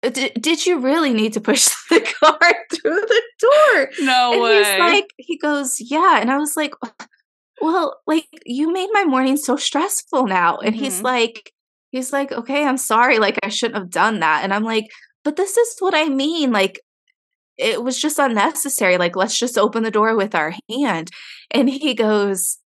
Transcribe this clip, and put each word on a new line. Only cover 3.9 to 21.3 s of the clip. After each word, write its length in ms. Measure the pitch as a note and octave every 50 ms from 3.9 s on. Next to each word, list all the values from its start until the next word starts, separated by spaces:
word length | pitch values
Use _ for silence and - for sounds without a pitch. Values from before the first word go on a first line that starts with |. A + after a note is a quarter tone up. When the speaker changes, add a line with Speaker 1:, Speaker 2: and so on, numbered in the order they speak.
| - -
Speaker 2:
No 320 | C#4 C4 B3+ B3+ B3 B3 A#3
Speaker 1:
And 80 | A#3
Speaker 2:
way. 160 | A#3 A3+ A3
Speaker 1:
he's 220 | G#3+ G3+ G#3 G3 F#3+
like, 260 | G3 - - G4+ G4+ - -
he 200 | - B3+ - E4+
goes, 400 | C#4+ - D4+ D4 C#4+ C#4 B3+ - -
"Yeah." 400 | A#3 A#3+ C4+ D#4 F4 F#4+ D#4+ B3
And 100 | G#3+ A#3+
I 60 | C4+
was 180 | C#4 D4+ D4 -
like, 160 | D#4 D4+ C#4+ - _ - - _ _ - _ _ _ _ _ _ _ _ _ _ _
"Well, 380 | - D#4+ E4 F#4 D#4+ - - _ _
like, 200 | - D#4 D#4+ D#4 _ - - -
you 260 | - A#3+ C4 D4+ D#4+
made 180 | F4 F#4+ F#4 F#4+
my 120 | A4 G4+ G4+
morning 320 | D#4+ C4 B3+ C4 C4 C4+
so 180 | C#4+ - - B3+
stressful 680 | C#4+ - - - C#4+ E4 G4 - - - _ - C4+ C4
now." 300 | G#3 F#3+ F#3 F3 E3+ -
And 180 | - - G#3+ A3
he's 200 | A3+ C#4 C4+ -
Speaker 2:
Mm-hmm. 80 | F3+ G#3+
Speaker 1:
like, 460 | B3 B3+ B3 A3+ A#3 A#3 - _ - _ _ _ _ _ _ _ _
he's 200 | - B3+ B3+ - -
like, 180 | C#4 C#4 C#4
"Okay, 340 | C4 A#3+ A#3 - C4+ C#4+ D4
I'm 120 | C#4 C4+
sorry. 420 | B3+ - - A3 A3+ A#3+ B3+ B3 A3
Like, 180 | G#3+ G3 G3 - -
I 60 | A3
shouldn't 280 | A3 - - A3+ A3+ G#3+
have 100 | F#3+ F3+
done 280 | - E3+ F3+ A3 A3+ G3
that." 220 | E3 D#3+ D#3 D3+ -
And 100 | G3 G3
I'm 100 | G#3 G#3+
like, 220 | A3+ A3+ A3 A3 G#3+ - - - _ _ _ _
"But 120 | D4 D4+
this 220 | - F#4+ G4 -
is 180 | A#4 A#4+ A4+ - -
what 140 | G4 F#4+ F#4+
I 140 | D4+ D#4 D#4+
mean. 420 | C4+ C4+ C4+ D4+ E4+ E4 D4 B3+
Like, 280 | A#3 G3+ F#3+ G3 F#3 - _ _ _ _ _ _ _ _ _ _ _ _ _ _ _
it 260 | - D3+ A3 G#3+ - A#3+
was 160 | B3+ B3 -
just 180 | - D#4 D4+ -
unnecessary. 800 | C#4+ C4 A3+ G#3 A3+ D#4 D#4 - - C#4 - - G#3+ F#3 F3+
Like, 180 | F3+ F3 F3 F3
let's 220 | F#3 F#3+ - -
just 200 | - A#3 B3 -
open 260 | A3 G3+ G#3+ G3+ A#3 A3
the 80 | A3+
door 240 | - G#3+ G#3+ A3 A3+
with 180 | A3 G3 G3 G#3
our 180 | E3 D3+ D#3 F3+ - _ _
hand." 400 | A3 B3+ C#4+ B3 F#3 E3 D#3+ E3+ - - - -